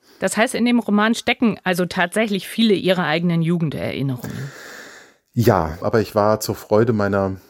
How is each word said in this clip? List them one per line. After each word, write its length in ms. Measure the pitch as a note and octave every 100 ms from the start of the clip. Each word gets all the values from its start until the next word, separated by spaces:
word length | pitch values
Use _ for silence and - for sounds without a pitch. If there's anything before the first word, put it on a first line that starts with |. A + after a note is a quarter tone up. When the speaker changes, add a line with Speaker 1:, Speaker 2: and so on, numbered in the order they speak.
| _ -
Speaker 1:
Das 180 | F#3+ G#3
heißt, 180 | B3+
in 120 | - A#3+
dem 140 | A#3+
Roman 340 | A3 G#3 G#3+
stecken 440 | A#3 - B3 A#3 -
also 240 | F#3 F3+ F3
tatsächlich 600 | - F3+ G#3 A3 G3 -
viele 260 | - A3+
Ihrer 300 | F#3 E3+ F#3
eigenen 360 | D#3 D#3+ F3 E3
Jugenderinnerungen? 1120 | E3 F3 D#3+ - A2 C#2 C3+ B2 - A#2 C#3 - - - - - - _ _ -
Speaker 2:
Ja, 420 | A2+ G2 D#2 E2
aber 200 | G#2 A2+
ich 140 | G2
war 240 | G#2+ G#2 G#2+
zur 160 | -
Freude 380 | G2+ - G#2+ A#2
meiner 460 | G2+ G2+ G2 G2 F#2+ -